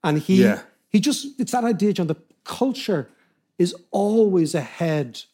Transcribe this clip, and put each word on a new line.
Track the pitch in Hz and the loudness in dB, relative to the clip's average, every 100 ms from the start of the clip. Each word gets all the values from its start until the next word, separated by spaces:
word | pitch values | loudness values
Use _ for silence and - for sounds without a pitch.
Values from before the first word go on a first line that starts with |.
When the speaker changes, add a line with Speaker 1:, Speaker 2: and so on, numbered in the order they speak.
Speaker 1:
And | 156 151 | 0 -2
he, | - 190 | 2 4
Speaker 2:
Yeah. | 196 196 - _ _ | 4 2 -10 _ _
Speaker 1:
he | 214 | 0
just, | 285 - 285 - | 2 -2 -8 -8
it's | 233 | -4
that | 254 | -2
idea, | 233 202 208 | -2 0 0
John, | 190 160 | 0 -4
that | 156 _ _ | -4 _ _
culture | - - 269 - - 170 123 _ _ _ _ - | -16 -4 -2 -2 -4 -4 -4 _ _ _ _ -2
is | 180 - _ | -2 -2 _
always | 202 202 220 208 185 156 165 | -2 2 4 4 4 0 -2
ahead | 123 - 165 151 127 - - | -6 -6 -2 -2 -4 -10 -20